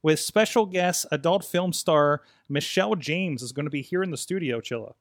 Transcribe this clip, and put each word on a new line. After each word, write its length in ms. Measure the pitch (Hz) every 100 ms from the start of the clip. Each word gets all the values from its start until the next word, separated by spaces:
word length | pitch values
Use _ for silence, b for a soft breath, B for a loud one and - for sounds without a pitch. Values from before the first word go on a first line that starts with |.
with 160 | 156 156
special 480 | - 208 220 247 208
guest, 400 | 185 180 170 -
adult 320 | 151 160 196
film 300 | - 175 180
star 480 | - - 156 147 147 b b _
Michelle 460 | 143 - - 202 208
James 460 | 135 165 185 131
is 100 | 123
gonna 200 | 131 147
be 100 | 143
here 220 | 131 175
in 80 | 190
the 60 | 147
studio, 420 | - 190 156 117
Chilla. 340 | - 117 107 -